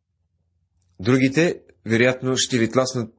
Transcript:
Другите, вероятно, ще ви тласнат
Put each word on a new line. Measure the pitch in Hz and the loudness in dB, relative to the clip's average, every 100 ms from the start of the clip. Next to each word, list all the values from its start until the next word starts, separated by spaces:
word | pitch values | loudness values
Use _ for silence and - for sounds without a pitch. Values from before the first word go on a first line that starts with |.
| _ _ _ _ _ _ _ _ _ - | _ _ _ _ _ _ _ _ _ -6
Другите, | 98 131 131 147 175 - - _ 107 | 0 2 2 2 0 -2 -12 _ -2
вероятно, | 113 127 127 127 127 | 2 2 0 -2 -2
ще | - 127 | -2 -2
ви | 113 | 0
тласнат | 131 127 123 110 | 0 -2 -4 -8